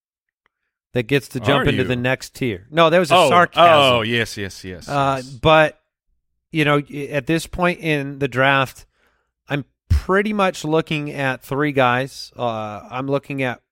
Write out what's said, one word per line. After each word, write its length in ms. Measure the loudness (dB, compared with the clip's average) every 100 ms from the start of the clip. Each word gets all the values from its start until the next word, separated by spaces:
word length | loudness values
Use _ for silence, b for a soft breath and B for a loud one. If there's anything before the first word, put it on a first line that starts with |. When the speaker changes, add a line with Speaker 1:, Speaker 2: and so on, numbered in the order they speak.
| _ _ _ _ _ _ _ _ _
Speaker 1:
that 160 | -6 0
gets 180 | -2 -2
to 100 | -6
jump 260 | 0 2 2
Speaker 2:
Are 20 |
Speaker 1:
into 140 | 0
Speaker 2:
you? 60 | -2
Speaker 1:
the 80 | -2
next 400 | -2 -4 -6 -6
tier. 320 | -6 -6 -4
No, 180 | 2 4
that 100 | 4
was 100 | 4
a 60 | 4
Speaker 2:
Oh, 120 | 6
Speaker 1:
sarcasm. 680 | 4 4 6 6 6 4 2
Speaker 2:
oh, 60 |
yes, 340 | 0 -2 -4 -6
yes, 260 | -10 -10
yes, 260 | -16 -14 -6
Speaker 1:
Uh, 280 | -2 -2 -2
Speaker 2:
yes. 120 | -8
Speaker 1:
but, 520 | -2 2 4 2 -2 _ _ _ _ _ _ _
you 120 | -2
know, 160 | 0 0 -2
y-, 200 | -10 -8
at 160 | -6 -2
this 220 | -4 -4
point 320 | -4 -2 -2
in 400 | -4 -4 -4 -6
the 80 | -4
draft, 580 | 0 2 2 -2 -8 -20 _ _ _ _ _ -10
I'm 160 | -10 -10 _ -2
pretty 440 | -2 0 0 0
much 320 | 0 -2 -2
looking 460 | -2 -2 -2 -4 -6
at 320 | -4 -4 -4
three 300 | -6 -4 -2
guys. 600 | 2 2 0 -4 -12 -16 -8
Uh, 500 | -6 -6 -8 -12 -12
I'm 200 | -10 -4
looking 340 | -4 -6 -8
at 180 | -6 -8 _